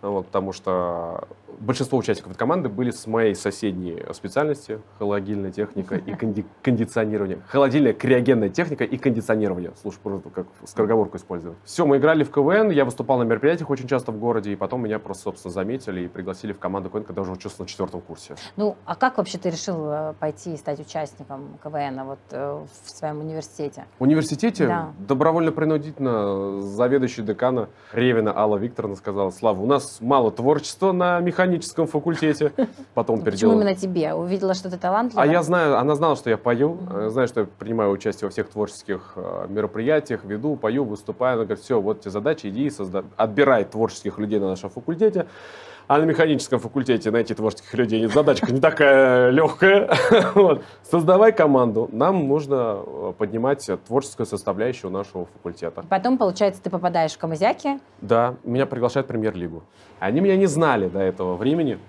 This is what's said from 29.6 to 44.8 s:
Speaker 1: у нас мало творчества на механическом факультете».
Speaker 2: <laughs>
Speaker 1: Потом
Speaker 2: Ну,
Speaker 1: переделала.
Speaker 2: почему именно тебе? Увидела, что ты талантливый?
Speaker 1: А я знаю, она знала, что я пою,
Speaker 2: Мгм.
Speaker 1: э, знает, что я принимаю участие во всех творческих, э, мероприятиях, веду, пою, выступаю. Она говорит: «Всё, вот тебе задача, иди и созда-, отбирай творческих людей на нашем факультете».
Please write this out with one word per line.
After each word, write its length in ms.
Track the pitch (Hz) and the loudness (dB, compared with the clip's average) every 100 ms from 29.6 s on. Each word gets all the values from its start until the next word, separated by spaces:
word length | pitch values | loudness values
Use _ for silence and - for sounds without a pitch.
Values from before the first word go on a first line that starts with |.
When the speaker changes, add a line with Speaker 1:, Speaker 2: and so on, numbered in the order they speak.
Speaker 1:
у 60 | 107 | 2
нас 220 | 139 131 - | 0 0 -8
мало 300 | 113 139 113 | 2 4 2
творчества 600 | 104 123 147 - - 190 | 0 0 0 -2 -2 0
на 280 | 180 175 175 | 2 0 0
механическом 680 | 175 175 185 170 - - 160 | 0 0 2 0 -4 -4 -2
факультете». 680 | 151 147 165 156 147 147 - | -2 -2 0 0 2 0 0
Speaker 2:
<laughs> 380 | 262 - - | -4 -4 -6
Speaker 1:
Потом 240 | - 117 - | -4 0 0
Speaker 2:
Ну, 40 | |
Speaker 1:
переделала. 300 | 180 196 220 | 0 2 4
Speaker 2:
почему 80 | 220 | 6
именно 120 | 202 | 2
тебе? 400 | 185 190 180 156 | 0 -2 -2 -2
Увидела, 400 | 160 175 190 190 | -2 -4 -2 0
что 160 | 185 185 | -2 -4
ты 60 | 180 | -6
талантливый? 460 | 180 202 240 - | -2 0 0 2
Speaker 1:
А 40 | 147 | 4
я 120 | 170 | 4
знаю, 360 | 156 175 160 123 | 4 2 4 4
она 160 | 135 | 2
знала, 220 | 147 160 131 | 2 2 2
что 140 | - | 0
я 60 | 110 | 0
пою, 380 | 123 120 143 | 2 2 2
Speaker 2:
Мгм. 220 | 175 180 101 | 0 -8 -4
Speaker 1:
э, 140 | 107 | -4
знает, 180 | 117 120 | 0 0
что 100 | 117 | 0
я 60 | 98 - | -4 -6
принимаю 320 | 107 113 104 | -6 0 2
участие 360 | 98 107 98 101 | 0 -2 -4 -6
во 20 | |
всех 180 | 92 104 | -6 -8
творческих, 600 | 107 104 - - 92 - - | -4 -6 -6 -8 -8 -8 -12
э, 300 | 90 90 92 | -10 -8 -6
мероприятиях, 760 | 101 107 110 117 156 147 113 | -4 -4 -4 0 0 0 -8
веду, 320 | 98 107 143 147 | -6 -6 -4 -2
пою, 280 | 110 127 | -2 -2
выступаю. 500 | 131 104 - - 127 120 | -4 -6 -10 -2 0 0
Она 80 | |
говорит: 200 | 104 101 | -2 -6
«Всё, 160 | - 117 | -2 0
вот 200 | 98 104 | 0 -4
тебе 80 | 104 | -6
задача, 380 | 98 117 156 104 | -4 -2 -4 -6
иди 180 | 101 143 | -4 -4
и 40 | |
созда-, 340 | - 95 95 95 - | -4 -6 -6 -8 -4
отбирай 480 | 110 104 135 123 | -2 4 4 4
творческих 540 | 98 107 113 - 104 98 | 2 -2 -2 -2 -10 -6
людей 200 | 104 107 | -2 0
на 80 | 95 | 0
нашем 220 | 92 98 | -4 -8
факультете». 560 | - | -10